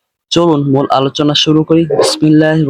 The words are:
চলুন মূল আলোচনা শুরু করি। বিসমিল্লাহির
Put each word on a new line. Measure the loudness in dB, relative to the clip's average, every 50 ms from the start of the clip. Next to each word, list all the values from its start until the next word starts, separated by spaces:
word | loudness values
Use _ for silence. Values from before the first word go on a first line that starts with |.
| _ _ _ _ _ _
চলুন | -2 0 2 2 0 0 0 0
মূল | 0 0 0 0 -2 -2
আলোচনা | -2 -2 -2 -2 -2 -2 -2 0 0
শুরু | 0 0 0 0 0
করি। | 0 0 0 0 -2 -2
বিসমিল্লাহির | -2 -2 -2 -2 0 2 2 2 2 2 0 0 0